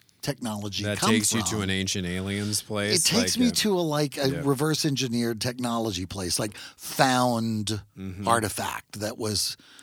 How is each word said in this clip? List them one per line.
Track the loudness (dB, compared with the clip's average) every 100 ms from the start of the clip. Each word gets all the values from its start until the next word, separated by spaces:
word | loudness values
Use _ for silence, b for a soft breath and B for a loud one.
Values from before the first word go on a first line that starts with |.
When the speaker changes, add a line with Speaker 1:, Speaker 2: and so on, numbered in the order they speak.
| -12 _
Speaker 1:
technology | -6 -4 -4 -4 -6 -4
Speaker 2:
That | -2 2
Speaker 1:
come | 4
Speaker 2:
takes | 4 4
you | 0
to | 0
Speaker 1:
from?" | 0
Speaker 2:
an | 0
ancient | 0 0 -2 -2
aliens | -2 -2 -2 -2 -2
place, | -2 -2 2 2
Speaker 1:
It | 4
takes | 2 2 2
Speaker 2:
like |
Speaker 1:
me | 2
Speaker 2:
a |
Speaker 1:
to | 2 2 2
a, |
like, | 2 2 0 0
a | 0
Speaker 2:
Yeah. | 0
Speaker 1:
reverse | 0 2 2 2
engineered | 0 0 0 0 0 -2
technology | -4 -2 -2 0 -2 -2 -6
place, | -6 -4 -2
like, | -4 -6 B B
found | -6 2 4 6 4 2 0 0 -2 -4 -6 -12
Speaker 2:
Mm-hmm. | -10 -4 2
Speaker 1:
artifact | 2 2 -4 -6 -6 -10 -8
that | -6 -4
was | -2 0 -2 -4 B B